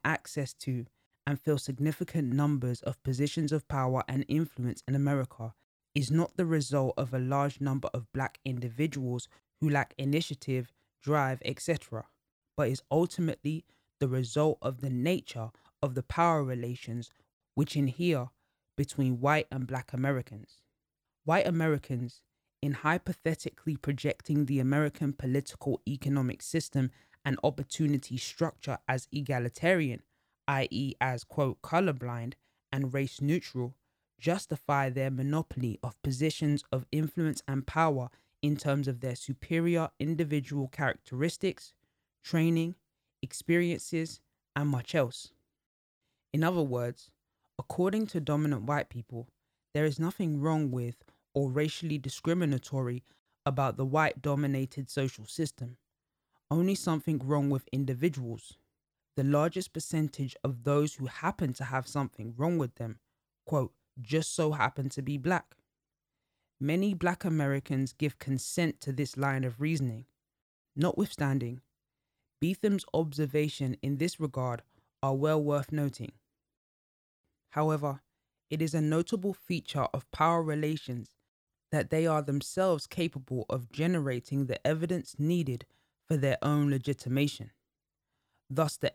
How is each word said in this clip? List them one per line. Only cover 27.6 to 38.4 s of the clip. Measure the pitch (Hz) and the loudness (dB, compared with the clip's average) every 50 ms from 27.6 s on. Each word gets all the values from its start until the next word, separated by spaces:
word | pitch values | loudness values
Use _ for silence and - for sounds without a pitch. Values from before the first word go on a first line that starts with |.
| 139 - - - 160 147 147 131 - - 127 | -6 -6 -2 0 2 2 2 2 0 -4 -6
structure | 120 - - - - 165 160 - _ - - 127 - _ | -6 -6 -6 -4 -2 -2 -2 -2 _ -6 -6 -6 -4 _
as | - 131 127 - - | -2 -2 -2 -4 -6
egalitarian, | - 147 139 123 139 123 120 120 - - - 170 190 175 156 127 120 - - _ _ _ _ _ _ _ _ | -6 -4 -2 0 0 0 -2 -2 -4 0 2 4 4 4 2 0 -2 -6 -10 _ _ _ _ _ _ _ _
i | - 139 135 131 - | 0 0 2 0 0
e | - 110 139 135 - - | 0 -2 -2 -2 -2 -2
as, | 123 131 127 120 - | -2 -2 -2 -4 -8
quote, | - - - 143 131 - - | -6 -2 0 0 0 0 -4
colorblind | - - 160 170 196 180 143 123 123 123 120 117 117 120 - - _ _ _ _ _ - | -4 0 2 2 2 2 0 -2 -4 -6 -6 -6 -8 -8 -10 -12 _ _ _ _ _ -6
and | - 135 139 127 123 | -2 -2 -2 0 0
race | 139 139 135 - - | -2 -2 -2 -4 -2
neutral, | 139 143 165 180 - - - 127 123 123 131 _ _ _ _ _ _ _ _ - | 0 2 2 0 0 -4 -6 -4 -4 -6 -8 _ _ _ _ _ _ _ _ -4
justify | - 160 175 196 - - 160 - - - 147 139 135 131 | 0 0 0 0 -2 -6 -8 -4 -2 0 2 2 2 0
their | 123 135 135 135 | 0 0 0 0
monopoly | 135 127 131 139 147 160 160 - - 131 123 117 104 - - | 0 0 0 0 0 0 -2 -2 -4 -4 -4 -4 -4 -4 -8
of | 123 - _ | -10 -10 _
positions | - 143 131 123 151 156 - - 160 147 147 139 - - | -4 -4 -2 0 0 0 0 0 0 2 2 0 0 -2
of | - 131 123 - | -4 -4 -4 -2
influence | - 151 156 143 - 175 165 156 131 - - | -2 -2 -2 -2 0 0 0 0 -2 -4 -4
and | - 135 139 135 | -4 -4 -4 -4
power | - - 160 165 160 143 131 123 123 _ _ _ _ _ _ | -2 0 2 2 2 2 0 -4 -8 _ _ _ _ _ _